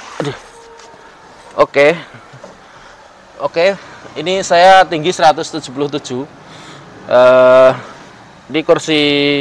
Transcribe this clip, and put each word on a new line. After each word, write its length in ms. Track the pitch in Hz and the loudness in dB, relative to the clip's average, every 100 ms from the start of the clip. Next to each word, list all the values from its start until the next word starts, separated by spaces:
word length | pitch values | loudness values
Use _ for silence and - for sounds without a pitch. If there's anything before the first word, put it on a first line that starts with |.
| - - | -16 -12
Aduh. 160 | 143 - - - - - - - - - - - - | -12 -12 -18 -20 -20 -20 -20 -20 -20 -20 -20 -20 -10
Oke. 400 | - 147 143 147 170 - - - 131 - - - - - - - _ - - | -4 -2 0 0 -2 -10 -20 -20 -20 -20 -20 -20 -20 -20 -20 -20 _ -20 -10
Oke, 400 | 143 165 185 190 - - - - | -8 -2 -2 -2 -10 -20 -18 -12
ini 240 | 165 190 | -8 -6
saya 400 | 180 175 185 190 | -2 2 6 6
tinggi 320 | 165 165 160 | 4 -2 -6
seratus 400 | 185 160 147 156 | 0 0 0 -6
tujuh 160 | 160 139 | -12 -12
puluh 160 | 131 143 | -8 -8
tujuh. 400 | 143 - 127 147 - - - - - - - - | -8 -10 -12 -12 -18 -20 -20 -20 -20 -20 -20 -2
Eh, 680 | 123 127 127 127 131 131 127 - - - - - - - | 2 4 4 4 6 4 2 -8 -20 -20 -20 -20 -20 -10
di 100 | 147 151 | -6 -2
kursi 340 | 156 - 151 147 143 143 143 | -2 -2 -2 0 -2 -2 -4